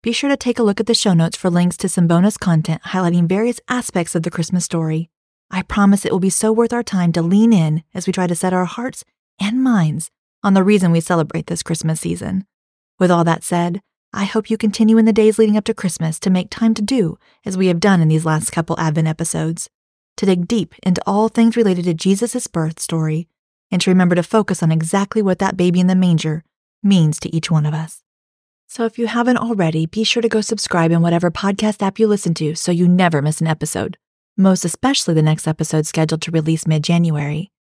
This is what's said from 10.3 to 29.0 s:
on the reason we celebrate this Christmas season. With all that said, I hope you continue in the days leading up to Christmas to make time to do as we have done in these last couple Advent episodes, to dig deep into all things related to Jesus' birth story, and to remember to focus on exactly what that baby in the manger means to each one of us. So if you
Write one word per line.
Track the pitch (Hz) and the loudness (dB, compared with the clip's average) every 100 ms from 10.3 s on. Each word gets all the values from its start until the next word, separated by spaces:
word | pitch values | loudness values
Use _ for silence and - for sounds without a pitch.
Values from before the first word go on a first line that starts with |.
| _ | _
on | 202 | 0
the | 196 | 2
reason | 185 208 180 | 4 2 4
we | 165 | 0
celebrate | 160 175 156 165 - | 0 0 0 -4 -8
this | 170 | -10
Christmas | - 160 160 160 | -6 -4 -4 -4
season. | 170 175 - 190 196 _ _ _ _ _ | -6 -8 -6 -6 -8 _ _ _ _ _
With | 180 | 2
all | 175 | 2
that | 170 185 | 2 0
said, | - 175 175 180 _ _ _ | -2 -2 -2 -6 _ _ _
I | - | -6
hope | 196 220 214 | -4 -4 -4
you | 220 | -2
continue | 220 196 220 226 | -2 2 4 6
in | 220 | 6
the | |
days | 214 214 214 | 4 4 4
leading | 220 214 | 2 2
up | |
to | 208 | -2
Christmas | 220 185 - 160 156 | -4 -4 -4 -6 -4
to | 196 | 0
make | 185 180 | 0 -2
time | - 226 | 0 0
to | 220 | 0
do | 208 269 170 - _ _ | 0 0 0 -4 _ _
as | - 185 | -8 0
we | 185 | 0
have | 170 | 2
done | 202 185 | 2 4
in | 156 | 4
these | 156 160 | 2 0
last | 156 - | -2 -2
couple | - 160 160 | -4 -4 -2
Advent | 160 151 160 | -2 0 -2
episodes, | 156 165 165 160 165 - _ _ _ _ - | -2 -4 -4 -4 -6 -12 _ _ _ _ -4
to | 196 | 0
dig | 180 175 | 0 0
deep | 233 165 - | -2 -4 -4
into | 185 180 - | -2 0 0
all | 196 220 | 0 0
things | 240 226 240 | 4 2 4
related | 214 180 175 | 2 2 0
to | |
Jesus' | 160 185 196 233 254 - | 0 0 0 0 -4 -6
birth | 170 160 160 | -4 -4 -6
story, | - 165 156 156 170 _ _ _ _ | -6 -2 -2 -4 -6 _ _ _ _
and | 180 | -2
to | 190 | 2
remember | 185 180 | 4 4
to | 175 | 2
focus | 170 220 202 185 | 2 0 0 -2
on | 160 | 0
exactly | 160 160 196 196 220 | 0 0 -2 0 -2
what | 196 185 | 0 0
that | 190 185 | -2 0
baby | 180 175 | 2 2
in | 180 | 2
the | 185 | 2
manger | 180 160 160 156 _ _ _ _ | 2 2 0 -6 _ _ _ _
means | 196 190 156 147 | 2 4 4 0
to | - | -4
each | 165 - | -6 0
one | 160 151 | 0 0
of | |
us. | 156 160 - _ _ _ _ _ _ _ | -4 -8 -14 _ _ _ _ _ _ _
So | - | -6
if | 226 | -6
you | 233 | -2